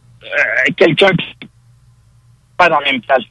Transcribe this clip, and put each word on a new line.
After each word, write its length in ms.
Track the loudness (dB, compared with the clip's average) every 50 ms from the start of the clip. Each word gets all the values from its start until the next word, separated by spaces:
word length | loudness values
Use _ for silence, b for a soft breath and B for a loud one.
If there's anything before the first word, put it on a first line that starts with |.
| _ _ _ _ -16
euh, 480 | -6 -4 -2 -2 -2 0 -2 -2 -2 0
quelqu'un 360 | 2 2 2 4 2 2 2
qui 360 | 2 0 -4 -8 -14 -20 -20 -20 _ _ _ _ _ _ _ _ _ _ _ _ _ _ _ _ _ _ _ _ _ 0
pas 120 | 2 2
dans 100 | 2 0
le 120 | 0 -2
même 100 | -4 -4
cage 220 | -2 0 0 0 0 -4